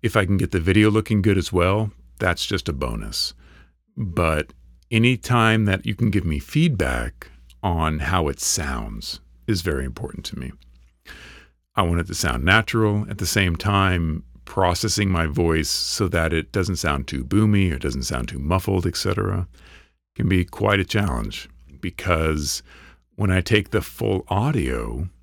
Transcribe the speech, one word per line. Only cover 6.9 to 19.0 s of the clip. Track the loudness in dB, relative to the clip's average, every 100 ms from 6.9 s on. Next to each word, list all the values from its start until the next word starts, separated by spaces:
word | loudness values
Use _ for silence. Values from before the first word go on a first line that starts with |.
| -2 -4 -8 -20 -20 -20 -6
on | -2 0 0 -2
how | -2 0 0
it | -2
sounds | -4 -2 -4 -6 -6 -10 -10 -12 _ -16 -2
is | -2
very | 0 -2
important | -4 -8 -10 -10 -12
to | -10
me. | -12 -12 -20 -20 _ _ -20 -20 -20 -20 -20 _ _
I | -2
want | 2 2
it | 0
to |
sound | -2 -2 0
natural, | 4 4 4 2 2 2 -2
at | -4
the | -2
same | 2 2 2
time | 0 2 4 2 0 -4 -8 -20
processing | -12 0 2 2 0 0 0
my | 2 0
voice | 2 2 2 0
so | -2 -4 -2 0
that | 0 0
it | 0 -2
doesn't | -2 -2 -2
sound | -2 -2 -4
too | -6
boomy | 0 2 4 4 2
or | 0
doesn't | -4 -4
sound | -4 -4 -4
too | -6
muffled, | 0 0 2 0 0
et |
cetera, | -2